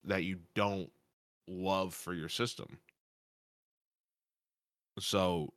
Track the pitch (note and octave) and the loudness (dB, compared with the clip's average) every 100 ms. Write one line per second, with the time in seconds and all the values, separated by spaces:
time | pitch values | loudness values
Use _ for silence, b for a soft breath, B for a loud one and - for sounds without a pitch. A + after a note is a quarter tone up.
0 | F2 F#2+ F2+ F#2 E2 - G2+ G2 F2 _ | -2 0 0 -4 -4 0 2 0 -6 _
1 | _ _ _ _ - F#2 F#2 F#2+ F#2+ - | _ _ _ _ -10 -2 2 2 2 -4
2 | - F2 D#2+ - A#2+ - - - _ _ | -6 -6 -4 -2 -2 -4 -12 -16 _ _
3 | _ _ _ _ _ _ _ _ _ _ | _ _ _ _ _ _ _ _ _ _
4 | _ _ _ _ _ _ _ _ _ - | _ _ _ _ _ _ _ _ _ -8
5 | - G2+ F#2 E2+ C#2+ | 0 4 4 2 -2